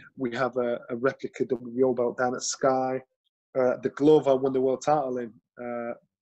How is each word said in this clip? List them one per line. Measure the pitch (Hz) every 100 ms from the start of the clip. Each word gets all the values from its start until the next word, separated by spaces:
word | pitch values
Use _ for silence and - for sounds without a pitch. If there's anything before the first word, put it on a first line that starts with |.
| - -
we | 123 117
have | 127 123
a, | 120 120 -
a | 120
replica | 131 - - - 131
W | 120 123 120
B |
O | 131
belt | 123 120 120
down | 127
at | 127
Skye. | - - 135 131 131 131 - _ _ _ _ 131
Uh, | 127 -
the | 135
glove, | - 147 156 135
I |
won | 131 135
the | 131
world | 131 127
title | 147 151 131 123
in. | 117 110 _ -
Uh, | 120 120 117 - _ _